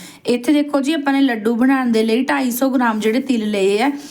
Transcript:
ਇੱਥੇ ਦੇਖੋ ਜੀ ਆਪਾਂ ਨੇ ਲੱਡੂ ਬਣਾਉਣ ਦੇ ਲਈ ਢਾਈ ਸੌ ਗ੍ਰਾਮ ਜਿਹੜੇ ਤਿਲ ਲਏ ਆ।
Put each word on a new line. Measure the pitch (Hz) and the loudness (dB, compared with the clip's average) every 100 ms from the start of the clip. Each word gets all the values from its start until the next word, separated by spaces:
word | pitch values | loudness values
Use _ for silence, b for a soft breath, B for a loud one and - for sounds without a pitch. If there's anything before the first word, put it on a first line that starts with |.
| B B - | B B -2
ਇੱਥੇ | 240 247 | -2 2
ਦੇਖੋ | 294 285 277 | 2 2 -2
ਜੀ | 269 | -2
ਆਪਾਂ | 320 277 | -2 0
ਨੇ | 277 | 2
ਲੱਡੂ | 269 226 208 233 | 2 0 -2 2
ਬਣਾਉਣ | 262 269 254 | 2 2 2
ਦੇ | 220 | 0
ਲਈ | 220 226 | 2 0
ਢਾਈ | 269 285 262 | 0 -2 -2
ਸੌ | 233 269 | -2 0
ਗ੍ਰਾਮ | 262 240 214 | 0 0 0
ਜਿਹੜੇ | 214 226 | 0 0
ਤਿਲ | - 240 214 | 0 -2 -2
ਲਏ | 208 190 208 | 0 2 2
ਆ। | 262 285 B | 0 -2 B